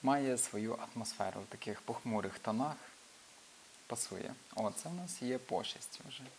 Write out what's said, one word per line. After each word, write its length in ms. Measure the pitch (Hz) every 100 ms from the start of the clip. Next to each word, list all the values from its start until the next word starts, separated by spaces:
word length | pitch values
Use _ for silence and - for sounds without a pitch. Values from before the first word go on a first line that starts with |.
має 340 | 131 139 135 123
свою 420 | - 104 110 120 -
атмосферу 480 | 120 110 - 95 95
в 40 | 98
таких 360 | - - 104
похмурих 580 | - 113 123 110 95 -
тонах. 360 | - 110 143 147 - - - - - - - - - - -
Пасує. 460 | 113 - 92 - - - -
О, 160 | 107
це 180 | 98 151
в 40 |
нас 280 | 175 180 -
є 160 | 123 127
пошесть 640 | - 90 - - - - -
вже. 160 | - 131